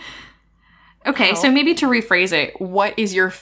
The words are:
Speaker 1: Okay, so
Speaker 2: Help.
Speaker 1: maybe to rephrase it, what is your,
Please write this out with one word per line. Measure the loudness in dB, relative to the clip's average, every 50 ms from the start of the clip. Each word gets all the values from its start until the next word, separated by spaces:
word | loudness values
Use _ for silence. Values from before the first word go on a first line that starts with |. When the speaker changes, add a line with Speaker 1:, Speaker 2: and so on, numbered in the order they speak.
| -14 -18 -20 -20 -20 -20 _ _ _ _ _ _ _ _ _ _ _ _ _ _ _
Speaker 1:
Okay, | -4 -2 0 2 0 2
so | 2 2
Speaker 2:
Help. | 2 4
Speaker 1:
maybe | 4 2 2 0
to | 2 2
rephrase | 2 2 0 0 0 0 0 2 2 0
it, | 0 -2 -2 -4 -10 -10
what | -4 0 0 0 0 0 -2
is | -2 0 2
your, | 0 0 0 -2 -8